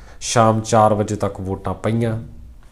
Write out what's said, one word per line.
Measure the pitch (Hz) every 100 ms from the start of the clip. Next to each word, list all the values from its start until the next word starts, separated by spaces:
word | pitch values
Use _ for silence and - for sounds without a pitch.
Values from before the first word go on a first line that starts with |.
| - -
ਸ਼ਾਮ | - 120 113 110
ਚਾਰ | 104 113 107
ਵਜੇ | 104 104 104
ਤੱਕ | 98 -
ਵੋਟਾਂ | 95 95 95
ਪਈਆਂ | 90 107 117 117 110 - - - - -